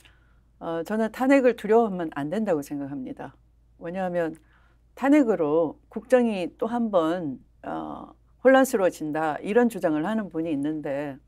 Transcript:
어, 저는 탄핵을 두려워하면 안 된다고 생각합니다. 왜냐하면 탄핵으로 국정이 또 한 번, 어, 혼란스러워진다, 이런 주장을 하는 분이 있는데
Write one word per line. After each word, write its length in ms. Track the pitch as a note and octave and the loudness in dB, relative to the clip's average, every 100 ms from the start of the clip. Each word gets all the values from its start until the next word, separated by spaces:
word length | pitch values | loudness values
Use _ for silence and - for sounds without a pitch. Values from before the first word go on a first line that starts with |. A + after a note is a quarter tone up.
| _ _ _ _ _ - | _ _ _ _ _ -14
어, 240 | F3 E3 | -8 -6
저는 280 | E3 A3 A3 | -4 -2 -2
탄핵을 440 | A3 C4 C#4 B3 A#3 | 0 4 4 4 2
두려워하면 540 | G3+ A3+ A3+ F3+ D#3+ | 2 4 4 -2 -6
안 140 | C#3 D3 | -6 -6
된다고 320 | G3 G#3 D#3 | -4 -2 -2
생각합니다. 760 | C#3 C#3+ C#3 C#3+ B2+ - C#3+ - _ _ _ _ | -4 -8 -8 -10 -10 -12 -14 -18 _ _ _ _
왜냐하면 580 | E3+ F#3 F#3 F3 E3 D#3+ _ _ _ _ _ | -10 -6 -4 -2 -2 -6 _ _ _ _ _
탄핵으로 840 | - C4 D4+ A#3 F3+ D3 D#3+ D#3+ - _ | -2 4 4 4 2 2 2 0 -4 _
국정이 640 | A3 - B3+ A#3 G3 E3 - | -12 2 4 4 0 -6 -6
또 80 | A3+ | -4
한 240 | A#3+ A3+ | -2 0
번, 520 | F#3+ D#3+ F3+ D#3 B2 _ _ | 2 2 0 -4 -8 _ _
어, 480 | - D#3+ D#3 - - - _ _ | -12 -10 -10 -12 -16 -20 _ _
혼란스러워진다, 920 | B3+ C4 C4 G#3+ F3+ - D#3 D3+ D#3 C#3+ | 6 6 6 2 0 0 -6 -4 -4 -4
이런 320 | F3+ G#3+ A#3+ | 0 2 2
주장을 340 | F#3+ F3 D3+ | 2 0 0
하는 240 | E3+ A3 G3 | -2 -4 -4
분이 240 | D#3+ E3 | -6 -4
있는데 640 | C#3 C#3+ D#3 D3 C#3 D3 C3+ | -2 -2 -4 -4 -6 -6 -10